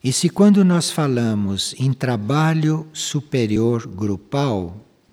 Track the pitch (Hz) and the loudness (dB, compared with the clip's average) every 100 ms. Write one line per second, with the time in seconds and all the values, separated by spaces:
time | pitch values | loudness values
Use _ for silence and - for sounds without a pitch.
0 | 131 127 175 - 208 202 190 175 165 - | -2 0 -2 4 6 6 6 4 0 -2
1 | 147 123 117 107 98 95 - - 131 131 | 0 0 0 0 -2 -4 -6 -4 -2 -2
2 | 127 117 104 143 156 160 156 156 156 - | -2 -4 -2 0 2 2 0 -2 -6 -10
3 | - 147 139 131 110 107 117 117 - 92 | -6 -6 -4 -2 0 2 2 0 -4 -6
4 | 104 95 - 139 143 104 87 98 - _ | -4 -4 -4 -2 -2 -2 -6 -12 -20 _
5 | _ | _